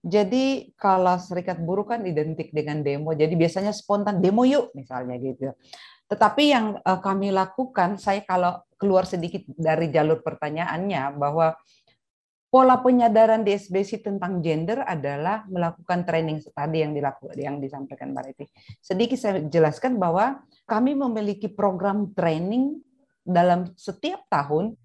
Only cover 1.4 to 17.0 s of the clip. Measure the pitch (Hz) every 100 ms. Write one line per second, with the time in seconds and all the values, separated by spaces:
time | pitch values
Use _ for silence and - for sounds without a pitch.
1.4 | 180 170 165 190 208 233 190 151 156 156
2.4 | 160 151 151 151 143 139 151 160 156 170
3.4 | 165 185 202 208 - 208 202 190 185 208
4.4 | 254 285 - 139 127 127 127 123 131 131
5.4 | 135 - _ - - - _ 202 214 214
6.4 | 294 269 214 202 - 185 196 196 202 190
7.4 | 190 - 254 226 180 202 - 202 202 185
8.4 | 180 180 _ _ 202 185 185 185 165 -
9.4 | - - 160 160 170 147 156 156 160 147
10.4 | 151 151 175 165 196 175 135 143 143 151
11.4 | 160 160 _ _ _ _ _ _ _ _
12.4 | _ 254 262 247 254 247 233 214 220 220
13.4 | 208 202 202 185 196 214 220 196 180 185
14.4 | 165 156 165 240 277 170 139 143 160 214
15.4 | 208 185 170 170 - 180 175 165 160 156
16.4 | 151 - 147 160 151 147